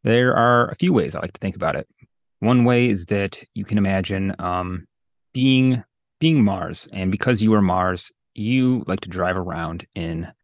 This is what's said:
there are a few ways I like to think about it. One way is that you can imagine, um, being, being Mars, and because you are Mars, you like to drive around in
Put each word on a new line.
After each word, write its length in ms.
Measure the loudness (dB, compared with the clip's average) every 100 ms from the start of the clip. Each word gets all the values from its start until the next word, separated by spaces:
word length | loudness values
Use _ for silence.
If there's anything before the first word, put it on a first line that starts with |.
there 300 | 2 2 2
are 360 | 4 4 4 2
a 60 | 0
few 180 | 2
ways 200 | 2 0
I 60 | -6
like 140 | -10
to 60 | -6
think 160 | -8 -4
about 200 | -4 -4
it. 120 | -8 _ _ _ _ _
One 240 | 2 4
way 240 | 4 4 2
is 200 | 0 -2
that 360 | -2 -2 -8 -14
you 120 | -12 -4
can 120 | 0
imagine, 560 | 2 0 -2 -4 -4 -4
um, 480 | -6 -4 -6 -8 -12 _ _ _ _
being, 500 | 0 2 4 4 0 -6 _ _ _
being 240 | 2 4
Mars, 440 | 2 0 -6 -10 -12
and 180 | -6 -4
because 300 | -2 0 2
you 120 | 4
are 80 | 4
Mars, 500 | 4 2 0 -2 -8 _ _
you 520 | -8 -2 0 0 0 -2
like 140 | -6
to 80 | -6
drive 260 | -4 -2 -2
around 500 | -4 -6 -6 -8 -12
in 380 | -10 -6 -6 -10 _